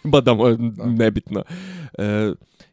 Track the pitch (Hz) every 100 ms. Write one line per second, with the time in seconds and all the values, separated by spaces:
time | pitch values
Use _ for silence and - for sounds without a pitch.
0 | 151 143 127 110 120 113 117 104 120 113
1 | 110 104 - 101 - 175 190 180 151 -
2 | 104 104 107 - _ _ _